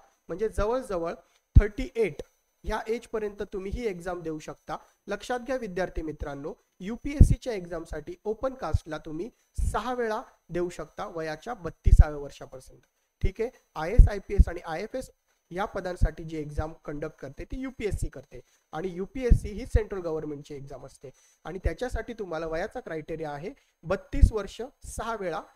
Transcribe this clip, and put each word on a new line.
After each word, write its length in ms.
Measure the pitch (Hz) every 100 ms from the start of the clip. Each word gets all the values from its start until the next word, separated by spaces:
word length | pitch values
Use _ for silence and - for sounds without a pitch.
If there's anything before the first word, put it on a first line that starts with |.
| - _ -
म्हणजे 220 | 175 220
जवळजवळ 640 | 180 208 262 208 180 165 233 - _ _ -
थर्टी 300 | 208 208 254 226
एट 260 | 196 - - _ _ _
ह्या 160 | - 220 -
एजपर्यंत 560 | 233 - 220 208 202 202
तुम्ही 180 | 196 196
ही 160 | 226 226
exam 340 | 180 180 180
देऊ 180 | 160 156
शकता. 380 | 156 143 - 165 - _ -
लक्षात 320 | 208 - 247
घ्या 160 | 240 262
विद्यार्थी 460 | 220 180 180 175
मित्रांनो, 520 | 156 147 151 143 151 233 _ -
यूपीएससीच्या 760 | 185 233 285 285 - - 254
एक्झामसाठी 600 | 208 170 170 165 156 151 -
open 300 | 214 220 269
कास्टला 440 | 254 165 156 160 156
तुम्ही 320 | 160 156 220 - _ - -
सहा 220 | 226 233
वेळा 280 | 247 226 214 - _ -
देऊ 200 | 170 175
शकता 380 | - 156 - 208
वयाच्या 460 | 165 160 156 226
बत्तीसाव्या 640 | 233 165 - - - 156 147
वर्षापर्यंत, 600 | 139 - 135 131 - 131 _ _ _ -
ठीक 200 | 196 190
आहे. 80 | 233 - _ 156
आयएएस, 340 | 160 247 -
आयपीएस 400 | 202 - 196 -
आणि 100 | 175 170
आयएफएस 460 | 160 214 254 - _ _ _ -
या 160 | 175 214
पदांसाठी 580 | 202 180 180 160 156
जी 140 | 160 160
exam 360 | 151 147 160 165 -
conduct 300 | 147 156 -
करते 300 | 135 143 175
ती 120 | 262
यूपीएससी 520 | 262 247 214 160 151
करते 320 | 135 - 123 - _ _
आणि 180 | 156 185
यूपीएससी 580 | 170 196 262 240 226 208
ही 160 | 196 -
central 340 | 240 208 196
गव्हर्नमेंटची 560 | 170 160 151 143 151 143
exam 300 | 139 131 135
असते 240 | - 131 - _ _
आणि 160 | 160 180
त्याच्यासाठी 500 | 165 165 247 240 226
तुम्हाला 340 | 226 185 160 165
वयाचा 320 | 160 - 254
criteria 520 | 202 160 156 160 156
आहे 220 | 143 190 277 _ _
बत्तीस 480 | 160 196 - 277 -
वर्ष 300 | 220 196 - 262 -
सहा 320 | - - 226 220
वेळा 260 | 185 160 -